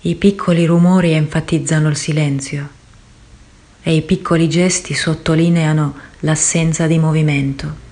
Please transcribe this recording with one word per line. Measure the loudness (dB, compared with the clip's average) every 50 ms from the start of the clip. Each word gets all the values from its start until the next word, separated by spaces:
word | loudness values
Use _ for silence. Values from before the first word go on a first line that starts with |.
I | -4 -4 -4
piccoli | 2 2 2 2 2 0 0 2 2 2
rumori | 2 4 4 4 4 4 4 4 2 2
enfatizzano | 2 0 0 -2 -4 -2 -2 -2 -2 -2 0 0 2 2
il | 0 0
silenzio | -2 -4 -4 -2 0 0 0 -2 -4 -6 -8 -10 -10 -10 -12 -16 -20 _ -20 -20 -20 -20 -20 -20 -20 -20 -20 -20 -20 -20 -20 -20 -20 -20 -20 -20 _
e | -2 0 0
i | 0
piccoli | 2 0 -2 -2 0 -2 0 2 2 2
gesti | 2 2 2 2 0 -4 -6 -6 -6
sottolineano | -4 -2 -4 -4 -4 -2 -2 0 2 2 2 2 2 2 2 0 0 0 -2 -4 -10 -18 -20 -14 -6
l'assenza | -2 -2 0 0 -2 -2 0 0 0 0 0 0 0
di | 0 2 2
movimento. | 2 2 2 2 0 0 0 0 -2 -2 -4 -6 -8 -10 -10 -12 -16 -20